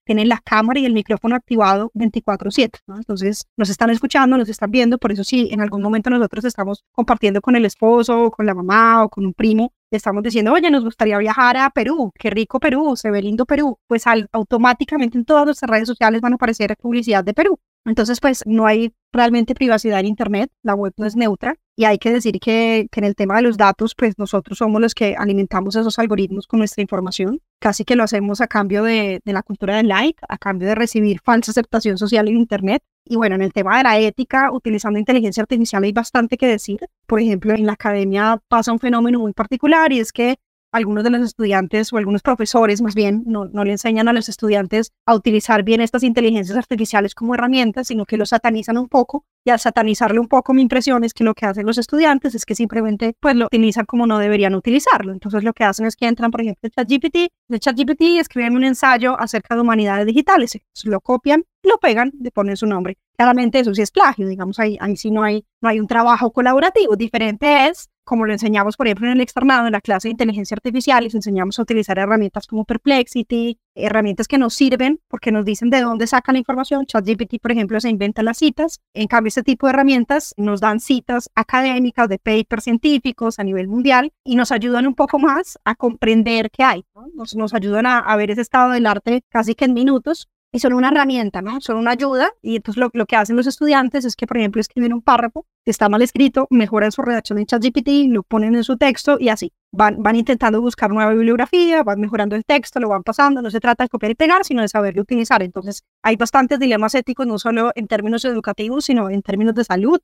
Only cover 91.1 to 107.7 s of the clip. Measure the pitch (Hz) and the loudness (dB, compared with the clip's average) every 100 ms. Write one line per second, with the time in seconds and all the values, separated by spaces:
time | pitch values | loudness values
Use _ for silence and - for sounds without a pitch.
91.1 | 254 208 190 196 262 - 226 233 247 277 | -2 -4 -6 -8 -8 -6 -4 -2 -2 -2
92.1 | 254 339 466 220 226 214 208 247 233 208 | 0 -2 -4 -6 -6 -4 -2 -2 -2 0
93.1 | 226 208 240 254 - 302 277 254 277 247 | 0 2 0 0 -2 2 2 2 -2 -4
94.1 | - 226 240 208 214 - 247 240 240 226 | -6 -4 -2 -2 -2 -4 -2 -2 0 2
95.1 | 240 233 311 - _ - 208 208 214 240 | 2 0 -8 -16 _ -6 0 2 4 2
96.1 | - 277 269 269 247 208 214 208 233 247 | 2 2 2 2 2 2 0 0 0 -2
97.1 | 233 - 208 208 240 247 277 269 285 269 | -4 -4 -4 -2 0 0 0 2 2 2
98.1 | 220 - 220 214 233 226 247 277 226 - | 0 0 -2 2 0 0 0 0 2 0
99.1 | 285 247 214 349 - _ 185 214 208 214 | 2 0 -2 -6 -14 _ 2 2 2 0
100.1 | 233 226 247 233 220 240 - 208 214 214 | 2 0 0 2 0 -2 -2 -2 0 2
101.1 | 220 226 240 240 349 339 320 - 202 208 | 2 2 2 2 2 4 2 0 -2 -2
102.1 | 220 208 214 - 285 - 247 220 196 233 | -2 -2 -4 0 -2 -2 -4 -2 -2 -2
103.1 | 226 285 277 233 214 240 233 247 233 214 | 2 2 2 -2 -2 0 0 -2 -2 -4
104.1 | 233 311 359 - 247 208 220 202 185 202 | 0 2 4 2 -2 0 0 -2 -2 -2
105.1 | 240 233 233 180 185 190 196 - _ 220 | -2 0 0 0 -8 -10 -12 -18 _ -2
106.1 | 226 233 269 254 285 262 214 214 269 247 | 0 2 2 2 2 2 2 0 0 -2
107.1 | 247 247 208 233 226 233 | -4 -4 -4 -2 -2 -2